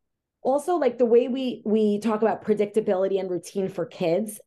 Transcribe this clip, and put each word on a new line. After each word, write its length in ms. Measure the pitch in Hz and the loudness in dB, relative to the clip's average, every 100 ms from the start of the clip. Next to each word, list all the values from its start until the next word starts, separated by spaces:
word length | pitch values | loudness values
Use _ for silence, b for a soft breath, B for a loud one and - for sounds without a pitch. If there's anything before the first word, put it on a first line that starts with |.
| _ _ _ _ | _ _ _ _
also, 360 | - 277 285 349 | -2 0 0 0
like, 200 | 269 233 | 0 2
the 80 | 240 | 4
way 220 | 233 262 | 4 4
we, 340 | 262 262 - | -2 -4 -6
we 360 | 220 214 214 208 | -2 2 2 0
talk 240 | 220 214 | 0 0
about 200 | 220 180 | 0 0
predictability 760 | - 214 208 220 214 185 190 190 | -2 0 0 0 0 0 0 -2
and 100 | 185 | -2
routine 400 | 175 - 196 190 | -6 -6 -6 -4
for 160 | 185 170 | -4 -8
kids 560 | - 175 175 214 - | -2 0 0 -2 -10